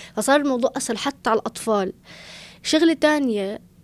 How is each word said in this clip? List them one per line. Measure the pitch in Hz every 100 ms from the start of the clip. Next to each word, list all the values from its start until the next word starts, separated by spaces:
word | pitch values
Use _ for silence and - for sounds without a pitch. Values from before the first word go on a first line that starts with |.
| - -
فصار | 220 285
الموضوع | 285 247 254 -
أسهل | - 220
حتى | 285 277 240
على | 220
الأطفال. | 214 - 226 208 196 - - - - - - -
شغلة | - 302 330
تانية، | 311 302 302 262 208 196 220 - _